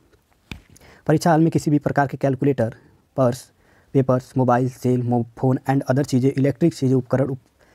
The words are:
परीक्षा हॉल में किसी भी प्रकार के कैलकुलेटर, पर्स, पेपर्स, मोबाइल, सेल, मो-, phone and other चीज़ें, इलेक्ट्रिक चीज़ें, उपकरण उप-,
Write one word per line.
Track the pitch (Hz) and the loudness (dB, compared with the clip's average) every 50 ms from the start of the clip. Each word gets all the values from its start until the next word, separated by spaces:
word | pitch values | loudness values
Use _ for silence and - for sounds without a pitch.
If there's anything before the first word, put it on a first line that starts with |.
| _ _ _ _ _ _ _ _ _ - - - _ _ - _ - - - _ - | _ _ _ _ _ _ _ _ _ -20 -20 -20 _ _ -20 _ -20 -20 -20 _ -2
परीक्षा | - 156 147 - 175 | 0 0 2 2 2
हॉल | 156 156 | 4 4
में | 165 160 | 4 2
किसी | - 147 - 160 | 0 0 0 0
भी | 143 143 | 0 0
प्रकार | - 143 - 143 143 | 0 0 0 0 -2
के | 123 147 | -2 -2
कैलकुलेटर, | - - 139 127 - 135 143 135 127 113 113 - - _ _ _ _ _ _ _ | -2 -2 -2 -2 0 0 0 0 0 -2 -4 -6 -10 _ _ _ _ _ _ _
पर्स, | 139 131 120 120 - - - _ _ _ _ _ _ _ _ - | 0 0 0 0 -4 -10 -20 _ _ _ _ _ _ _ _ 0
पेपर्स, | 135 131 131 127 123 - - - | 0 2 2 0 -2 -4 -4 -2
मोबाइल, | 135 127 123 120 123 131 123 | 0 2 2 2 2 0 -2
सेल, | - - - 123 127 123 120 | -4 -4 -2 -2 0 0 0
मो-, | 117 123 120 117 117 - - 135 | 0 -2 -2 -2 -4 -6 -4 -2
phone | 131 131 - - 135 | -2 -2 -2 -2 -2
and | 135 139 - | -2 -2 -2
other | - 127 143 143 | 0 -2 -2 0
चीज़ें, | - 135 123 127 139 - | 0 0 0 0 0 0
इलेक्ट्रिक | 139 135 139 - - 175 160 - | 0 0 -2 0 0 0 -2 0
चीज़ें, | - 135 127 131 | -2 -2 0 0
उपकरण | 127 120 - 127 123 139 | 0 0 -2 -2 -2 -2
उप-, | 131 139 - _ _ _ _ _ _ | -2 -6 -10 _ _ _ _ _ _